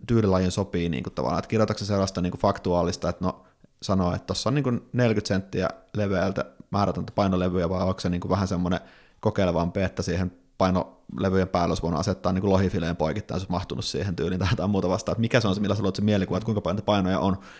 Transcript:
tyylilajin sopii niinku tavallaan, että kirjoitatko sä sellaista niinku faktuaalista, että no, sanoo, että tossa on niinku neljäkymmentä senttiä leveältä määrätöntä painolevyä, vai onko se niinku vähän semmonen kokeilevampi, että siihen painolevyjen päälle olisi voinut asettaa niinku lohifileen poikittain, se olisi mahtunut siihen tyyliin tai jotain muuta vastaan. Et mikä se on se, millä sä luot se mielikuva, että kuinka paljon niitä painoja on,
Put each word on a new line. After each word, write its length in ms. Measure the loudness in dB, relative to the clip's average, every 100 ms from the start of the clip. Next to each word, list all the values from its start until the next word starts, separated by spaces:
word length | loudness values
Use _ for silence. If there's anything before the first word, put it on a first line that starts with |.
| 0
tyylilajin 440 | 2 4 4 2
sopii 380 | 0 -2 -2 -2
niinku 220 | -2 -4
tavallaan, 280 | -4 -2 -2
että 100 | 0
kirjoitatko 300 | 0 0 0
sä 80 | -2
sellaista 340 | 0 0 0
niinku 180 | -2 0
faktuaalista, 680 | 0 0 0 2 2 0 -4
että 160 | -4
no, 200 | -4 -6 -12 _ _ _
sanoo, 320 | -2 0 0
että 120 | -2 -4
tossa 240 | -4 -2
on 40 |
niinku 160 | 0 0
neljäkymmentä 580 | -2 -2 0 2 2 0
senttiä 400 | -2 -2 -2 -2 -4 -8 -4
leveältä 480 | -2 0 0 -2 -6 -10 -6
määrätöntä 420 | -2 0 -2 -4
painolevyä, 540 | 0 2 2 0 0 0
vai 140 | 0
onko 180 | -2 -2
se 80 | -2
niinku 200 | -2 0
vähän 200 | 0 0
semmonen 320 | 0 0 -2 -4 -20 -20 _
kokeilevampi, 600 | -2 2 2 2 0 0
että 220 | -2 -2
siihen 300 | -4 -2 -2 -6 _ 0
painolevyjen 880 | 2 2 -2 -8 -12 -2 0 2 2
päälle 220 | 2 0
olisi 120 | 0
voinut 180 | -2 -2
asettaa 320 | -2 -2 -2
niinku 180 | 0 2
lohifileen 460 | 4 2 0 -2 0
poikittain, 440 | -2 -2 -4 -6
se 20 |
olisi 100 | -4
mahtunut 320 | -4 -4 -6
siihen 320 | -6 -4 -4 -2
tyyliin 220 | -2 0
tai 100 | 0
jotain 200 | 0 0
muuta 180 | 0 2
vastaan. 280 | 0 -2 -2
Et 20 |
mikä 220 | 2 2
se 80 | 2
on 60 |
se, 60 | 0
millä 140 | 0
sä 80 | 0
luot 140 | 0 0
se 60 |
mielikuva, 360 | 2 2 2 -2
että 60 |
kuinka 160 | -2 -2
paljon 160 | -2 -2
niitä 100 | 2
painoja 320 | 2 2 2
on, 200 | 2 0 -4